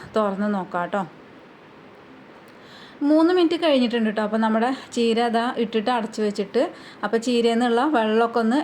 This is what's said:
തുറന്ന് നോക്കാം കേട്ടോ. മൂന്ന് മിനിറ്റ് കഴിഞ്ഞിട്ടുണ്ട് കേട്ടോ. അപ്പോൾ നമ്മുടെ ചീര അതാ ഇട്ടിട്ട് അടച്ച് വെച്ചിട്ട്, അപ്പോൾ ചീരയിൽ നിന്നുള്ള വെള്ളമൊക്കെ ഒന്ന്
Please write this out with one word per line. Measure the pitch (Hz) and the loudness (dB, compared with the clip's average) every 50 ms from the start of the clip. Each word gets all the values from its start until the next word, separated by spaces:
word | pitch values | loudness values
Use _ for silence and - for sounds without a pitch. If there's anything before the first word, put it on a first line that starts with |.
| - - - 220 | -10 -6 -4 -2
തുറന്ന് | 214 202 190 190 208 208 208 190 | -2 -2 -2 -4 -4 -2 -2 -4
നോക്കാം | 175 - - 175 175 | -6 -6 -6 -6 -6
കേട്ടോ. | 170 196 202 185 147 - - - - - - - - - - - - - - - - - - - - - - - - - - - - - - - - - - - - - - 294 285 | -4 -4 -6 -6 -8 -12 -20 -20 -20 -20 -20 -20 -20 -20 -20 -20 -20 -20 -20 -20 -20 -20 -20 -20 -20 -20 -20 -20 -20 -20 -20 -20 -20 -20 -20 -20 -20 -20 -20 -20 -18 -10 -4 0 4
മൂന്ന് | 302 311 320 339 370 370 | 4 4 6 4 4 4
മിനിറ്റ് | 349 311 349 330 | 4 2 2 2
കഴിഞ്ഞിട്ടുണ്ട് | 349 320 277 262 247 226 240 233 220 214 | 2 2 2 2 2 2 0 0 0 0
കേട്ടോ. | 202 220 214 202 | 0 -2 -2 -2
അപ്പോൾ | 214 220 226 | 0 0 0
നമ്മുടെ | 220 220 220 226 254 269 - - - - | 0 0 0 0 0 -2 -4 -8 -8 -2
ചീര | 247 233 226 226 226 240 240 | 0 0 2 2 2 0 0
അതാ | 220 233 233 247 - - 233 | 0 0 -2 -2 -2 -4 -4
ഇട്ടിട്ട് | 226 - 220 202 254 247 233 | -2 -2 -2 -2 -2 -2 -2
അടച്ച് | 214 220 - 220 214 | -4 -6 -6 -4 -4
വെച്ചിട്ട്, | 208 202 214 196 196 - 233 302 359 - - - - - - - | -4 -2 -4 -4 -2 0 -2 -2 -2 -4 -10 -20 -20 -14 -8 -6
അപ്പോൾ | 202 - 226 226 254 | -2 -2 -2 -2 0
ചീരയിൽ | 247 233 226 233 233 | 0 2 2 2 2
നിന്നുള്ള | 226 247 240 233 233 262 311 302 233 | 2 0 2 2 2 0 2 0 0
വെള്ളമൊക്കെ | 220 220 214 226 233 226 233 240 226 | 0 2 2 2 2 0 0 0 0
ഒന്ന് | 220 240 302 | 0 0 0